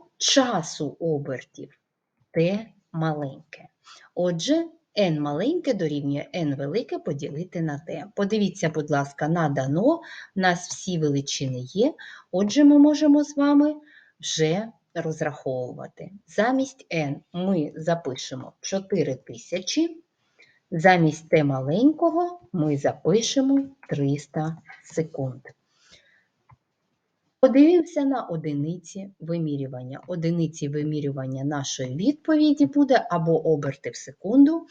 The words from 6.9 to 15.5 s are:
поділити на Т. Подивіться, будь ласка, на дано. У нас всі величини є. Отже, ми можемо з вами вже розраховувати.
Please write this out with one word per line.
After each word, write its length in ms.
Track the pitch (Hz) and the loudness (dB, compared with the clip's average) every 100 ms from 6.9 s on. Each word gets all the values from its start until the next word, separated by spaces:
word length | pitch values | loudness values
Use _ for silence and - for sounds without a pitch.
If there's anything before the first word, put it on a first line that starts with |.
| 349 | -6
поділити 640 | - 139 143 151 165 175 | -6 -8 -8 -8 -8 -6
на 180 | 160 147 | -4 -6
Т. 260 | - 151 - - | -8 -12 -10 -4
Подивіться, 540 | 196 214 196 - 165 | -2 0 -2 -2 -4
будь 220 | 160 147 | -2 -2
ласка, 360 | 143 139 - 151 | 0 -2 -4 -2
на 220 | 170 151 | 0 0
дано. 520 | 139 131 156 247 330 - - - 196 | 0 -2 2 2 0 -4 -18 -12 0
У 40 | |
нас 280 | 185 175 - | 0 0 -4
всі 300 | - 190 175 | -12 -6 -2
величини 600 | 151 139 139 - 135 127 | 0 0 -2 -6 -6 -6
є. 340 | 127 185 262 - - - - | -6 0 0 -2 -14 -20 -6
Отже, 320 | 180 208 277 | -2 0 6
ми 160 | 294 294 | 8 10
можемо 440 | 294 294 302 294 | 8 6 6 4
з 140 | 294 285 | 2 0
вами 380 | 285 285 294 302 - - _ _ | 4 4 4 0 -10 -20 _ _
вже 520 | - - 156 175 226 - _ | -6 0 0 0 -4 -12 _
розраховувати. 1200 | 170 160 156 151 143 139 | -8 -6 -4 -6 -6 -6